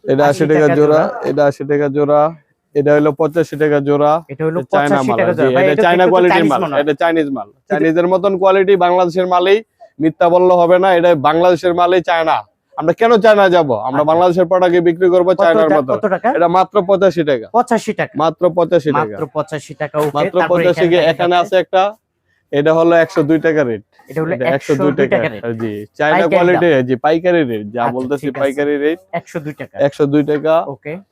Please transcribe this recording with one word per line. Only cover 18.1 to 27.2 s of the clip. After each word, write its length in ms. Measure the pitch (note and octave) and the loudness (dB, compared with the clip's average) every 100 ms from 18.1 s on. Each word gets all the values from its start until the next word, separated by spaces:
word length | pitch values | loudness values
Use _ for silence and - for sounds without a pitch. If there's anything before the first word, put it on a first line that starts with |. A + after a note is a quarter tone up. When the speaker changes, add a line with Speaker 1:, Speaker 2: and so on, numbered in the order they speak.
| C3+ | -2
Speaker 1:
মাত্র 260 | D#3+ D#3 F3 | -4 0 -2
পঁচাশি 400 | F3 E3+ E3+ D3 | 0 0 0 0
Speaker 2:
মাত্র 180 | C#3+ D#3 | -4 -4
Speaker 1:
টাকা। 160 | G3 D#3 | -8 -8
Speaker 2:
পঁচাশি 480 | D3+ D3+ D3+ - | -8 -8 -10 -12
টাকা, 220 | C#3+ D3 D3+ | -12 -8 -4
ওকে। 120 | D3+ | -4
Speaker 1:
মাত্র 260 | C#3 F3+ F3+ | -2 -2 -2
Speaker 2:
তারপরে 220 | E3 F3 | 0 0
Speaker 1:
পঁচাশি 160 | F3 D#3+ | 0 0
Speaker 2:
এখানে 100 | F3 | 0
Speaker 1:
কে 60 | F3 | 2
Speaker 2:
দেখা 140 | D#3 | 0
Speaker 1:
এখানে 260 | D#3 F3 F3+ | 0 0 0
Speaker 2:
যাচ্ছে 200 | F3 F#3 | 0 -2
Speaker 1:
আছে 40 | |
একটা, 220 | E3 F#3+ G3+ A3 _ _ _ _ _ | 0 -2 -2 -6 _ _ _ _ _
এটা 200 | C#3+ D3+ | -2 0
হলো 200 | D#3+ E3+ E3+ | 2 2 2
একশো 260 | D#3+ - | 2 -2
দুই 160 | D3 D#3+ | 0 0
টাকা 240 | D#3+ D3+ | 0 0
রেট। 180 | C3 G#2+ _ _ _ | -2 -6 _ _ _
Speaker 2:
এটা 120 | C#3+ | -8
হলো 120 | D#3+ | -6
Speaker 1:
এটা 100 | D3 | -4
Speaker 2:
একশো 280 | B2+ C3+ - | -2 -4 -2
দুই 140 | C#3 D3 | -2 0
Speaker 1:
একশো 80 | C3 | 0
দুই 120 | C3+ | -2
Speaker 2:
টাকা 140 | F#3 | 0
Speaker 1:
টাকা। 240 | C3 G#2+ A#2 | -4 -6 -8
Speaker 2:
রেট। 100 | A2+ | -6
Speaker 1:
জি, 140 | A2+ G#2 G#2+ | -8 -8 -14
চায়না 220 | - D3+ F3 | -4 0 0
Speaker 2:
পাইকারি 180 | E3+ | 2
Speaker 1:
কোয়ালিটি, 360 | F3 F3 F3 E3+ | 2 2 2 2
Speaker 2:
দাম। 160 | C3+ B2+ | 2 0
Speaker 1:
জি, 80 | B2+ | -2
পাইকারি 460 | D3+ E3 | 0 0